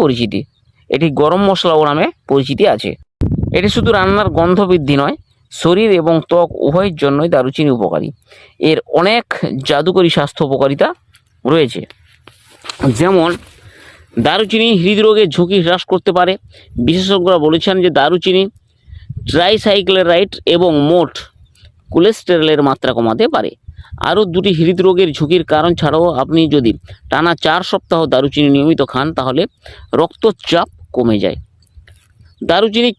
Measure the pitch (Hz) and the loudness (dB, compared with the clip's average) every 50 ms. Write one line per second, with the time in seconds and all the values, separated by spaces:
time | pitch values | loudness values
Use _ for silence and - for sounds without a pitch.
0 | 180 143 123 117 120 101 - 98 - - _ _ _ _ _ _ _ _ - 139 | 2 0 0 0 -4 -4 -4 -8 -8 -10 _ _ _ _ _ _ _ _ -2 0
1 | 165 156 135 143 147 156 175 190 202 196 190 - - 175 160 156 156 147 147 156 | 0 0 0 2 2 2 2 2 2 2 0 0 0 2 2 2 2 2 0 0
2 | 202 339 - _ _ - 139 139 131 135 131 - 208 185 113 107 - 95 - - | -2 -2 -4 _ _ -2 -2 0 0 -2 -2 0 2 0 0 0 -4 -8 -10 -10
3 | - _ _ _ - - - - - - - 170 190 208 - 240 - - 208 196 | -16 _ _ _ -4 -4 -4 -4 -4 -4 -2 -2 -2 0 -2 0 0 0 0 0
4 | 185 190 196 208 208 185 147 156 165 175 180 202 202 180 185 170 139 139 143 139 | 0 0 0 0 -2 -2 0 0 0 2 2 2 2 2 0 0 0 0 0 0
5 | 139 170 294 - _ _ _ _ _ _ - - - 160 180 202 226 220 190 170 | 0 -2 -6 -8 _ _ _ _ _ _ -12 -2 0 2 2 2 2 2 2 2
6 | 156 165 165 160 - - 165 175 170 - - - - 139 151 180 196 202 156 151 | 2 2 0 0 0 0 0 0 0 0 -2 -4 -2 0 0 0 0 -2 -2 -2
7 | 143 143 139 143 160 170 170 135 127 131 131 - 151 143 127 117 98 85 82 76 | -2 0 0 0 0 0 0 0 0 -2 -2 -2 0 0 0 0 -2 -2 -2 -4
8 | - 110 - _ _ _ - - - _ _ - - 156 156 - - - - - | -6 -8 -10 _ _ _ -20 -20 -20 _ _ -2 0 0 0 0 -2 -2 -2 0
9 | 180 202 226 240 - - - - - - - 135 135 - 147 143 156 185 185 185 | 2 2 0 0 -2 -6 -8 -6 -6 -6 -6 -6 -4 -2 -2 0 0 0 2 2
10 | 180 165 - 165 143 143 - - 165 135 139 131 139 139 139 147 196 294 359 - | 2 2 2 0 -2 -2 -2 -4 -2 -2 0 0 0 0 2 0 0 -2 -2 -8
11 | _ _ _ - _ _ _ _ - 123 156 165 147 113 - 85 - - - _ | _ _ _ -20 _ _ _ _ -2 0 2 2 0 0 -4 -10 -14 -14 -20 _
12 | _ _ _ _ _ - _ _ _ - - _ - - - - - 135 110 117 | _ _ _ _ _ -20 _ _ _ -20 -20 _ -18 -18 -10 -2 -2 -2 0 0
13 | 165 185 196 175 160 175 175 - - - - - - - - - - - - - | 0 2 2 2 2 0 -2 -6 -10 -20 -20 -20 -20 -20 -20 -20 -20 -20 -20 -20
14 | - _ - 117 117 147 170 202 220 185 220 220 226 233 220 175 170 196 214 202 | -20 _ -6 -2 0 0 0 0 -2 0 0 0 2 2 2 2 2 2 2 2
15 | 214 214 214 214 208 160 135 170 175 170 202 190 160 165 180 185 - - 190 175 | 2 4 4 2 2 2 0 0 0 2 0 0 2 0 -2 -2 -2 -4 -4 -2
16 | - 196 170 180 180 180 190 - - - - - - - - - 120 135 165 185 | 0 0 0 2 0 0 -2 -4 -10 -20 -20 -20 -20 -12 -8 -2 -2 0 0 0
17 | 185 190 202 185 170 190 185 165 147 156 160 165 - 196 185 185 180 180 139 143 | 0 0 0 0 2 2 2 2 2 2 0 0 0 -2 0 0 0 0 2 2
18 | 135 156 180 175 - 190 180 185 196 202 - _ _ _ _ _ _ - - - | 0 0 0 0 0 0 0 0 0 -2 -6 _ _ _ _ _ _ -20 -20 -20
19 | - - - - - - - 156 175 190 220 208 - 220 196 202 180 185 190 190 | -18 -16 -16 -12 -8 -2 0 0 2 2 0 0 0 0 0 0 0 2 0 2
20 | 175 170 170 175 202 - - - - - 165 170 180 175 156 147 143 151 175 180 | 2 2 2 2 0 -2 -4 -6 -2 0 0 2 2 2 2 2 2 2 2 2
21 | 160 - - - - - _ _ - _ _ _ - - _ _ _ - - 160 | 2 0 -4 -14 -20 -20 _ _ -20 _ _ _ -20 -20 _ _ _ -2 0 2
22 | 175 220 220 - - - 180 165 156 156 151 143 143 135 131 - - 127 131 117 | 2 2 0 -2 -2 0 0 2 2 2 2 2 2 0 0 -2 -4 -4 -2 -2
23 | 117 110 113 120 220 320 294 147 107 - - _ _ - - - - - - - | -2 -2 0 0 0 0 0 -2 -4 -6 -8 _ _ -20 -20 -20 -20 -20 -12 -6
24 | - 151 175 208 214 180 160 185 185 202 175 156 165 170 180 180 180 190 185 175 | -4 -2 0 0 0 0 -2 -2 0 0 0 2 2 0 2 2 2 2 2 2
25 | 190 160 135 - 156 143 180 175 156 - 151 151 156 175 170 - 170 147 156 160 | 0 0 0 -4 -2 0 0 -2 0 0 0 0 2 0 0 0 0 0 0 2
26 | 175 175 151 123 135 135 151 165 160 151 151 143 120 113 - - - - - - | 0 0 0 -2 -2 0 0 0 2 2 2 2 2 0 -2 -2 -10 -20 -20 -20
27 | - - - 143 160 175 165 - - 160 160 180 185 - 208 185 - _ 180 160 | -8 -4 -2 -2 0 -2 -2 -2 -2 -2 -2 -2 -2 -4 -6 -6 -4 _ -2 -2
28 | 160 135 131 127 139 139 - 143 147 139 139 139 143 160 160 139 139 - - 127 | 0 0 0 0 0 0 0 0 2 2 2 2 2 2 0 0 -2 -2 -2 -4
29 | 139 160 160 - 127 131 127 156 202 - _ _ _ - - - - - - 127 | -4 -4 -4 -4 -4 -2 -2 -2 -4 -4 _ _ _ -20 -20 -20 -10 -4 -2 -2
30 | 165 - - _ - 220 - - - - 165 170 185 - - _ - - - 127 | -2 -2 -2 _ -2 -2 -2 -2 -4 -2 0 0 0 -2 -8 _ -20 -6 -4 -2
31 | 120 117 110 101 98 90 69 67 - _ _ _ _ _ _ - - - _ _ | 0 0 0 0 -2 -4 -6 -6 -14 _ _ _ _ _ _ -20 -20 -20 _ _
32 | _ _ _ _ - - _ _ - - 165 190 220 220 202 233 240 240 196 | _ _ _ _ -20 -20 _ _ -2 0 0 2 0 0 0 0 0 0 -2